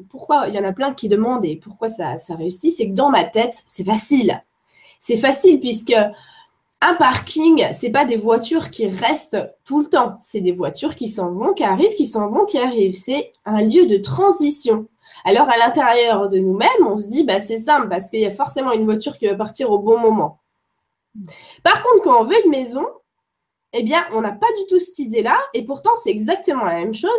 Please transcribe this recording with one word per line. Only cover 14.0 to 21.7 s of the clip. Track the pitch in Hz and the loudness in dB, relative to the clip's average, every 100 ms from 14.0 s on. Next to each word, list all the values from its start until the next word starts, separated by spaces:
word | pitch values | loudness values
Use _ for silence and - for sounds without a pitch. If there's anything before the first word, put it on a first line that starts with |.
| 196 - 392 - 294 294 247 220 220 _ _ - | 0 2 2 4 0 0 0 0 -2 _ _ -8
Alors, | - 226 277 | 0 4 4
à | 233 | 4
l'intérieur | 233 240 247 240 233 202 202 | 4 4 2 4 2 2 0
de | 190 | 0
nous-mêmes, | 185 190 277 494 254 | 0 2 2 4 2
on | 214 | 0
se | 202 | -4
dit, « | 262 | 0
Bah, | 269 190 | 0 0
c'est | 208 226 | -2 -6
simple | 226 294 214 | 2 2 2
parce | 180 190 | -4 -4
qu'il | 220 | -2
y | 208 | -2
a | |
forcément | 196 277 277 262 | -2 -4 -2 -2
une | 220 | 0
voiture | 214 214 294 - | 0 0 -4 -4
qui | 208 | -4
va | 190 | -2
partir | 214 - 254 | -6 -4 0
au | 208 | 0
bon | 208 226 | 2 4
moment. » | 226 214 156 - _ _ _ _ _ _ _ 220 185 - - - | 4 2 -2 -6 _ _ _ _ _ _ _ -20 -20 -20 -20 -4
Par | 339 | 0